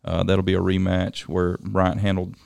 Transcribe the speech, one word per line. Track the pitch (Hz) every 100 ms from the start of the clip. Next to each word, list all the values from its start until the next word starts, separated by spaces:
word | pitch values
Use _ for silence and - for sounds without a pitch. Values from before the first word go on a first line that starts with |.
Uh, | - 87
that'll | 92 95
be | 95
a | 92
rematch | 92 95 92 92 92 -
where | - 90 90 -
Bryant | 101 98 92 101
handled | 101 95 92 -